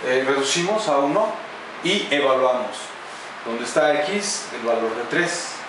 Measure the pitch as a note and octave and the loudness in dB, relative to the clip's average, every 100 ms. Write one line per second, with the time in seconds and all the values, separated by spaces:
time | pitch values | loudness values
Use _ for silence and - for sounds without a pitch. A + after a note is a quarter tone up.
0 | C3 C3 C3 C#3 C3+ F3 F3+ A3 D#3 C#3 | 2 0 2 0 2 0 2 2 2 2
1 | C#3+ F#3 A3 - - - - - E3+ G3+ | 4 4 2 -2 -10 -12 -14 -4 0 0
2 | - C#3+ C3+ B2+ C3 G#2+ G#2 - - - | 2 2 4 6 4 2 -2 -6 -12 -12
3 | - - - - A#2 A#2 A#2+ D#3+ D3+ D3 | -12 -12 -12 -10 -6 -4 0 2 4 2
4 | D3 G#3 G#3 - - A#2+ A2+ A2+ A2+ A2+ | 0 -2 -2 -4 -6 -6 0 0 0 -2
5 | A#2+ D3 - - - - | -2 0 0 -2 -6 -10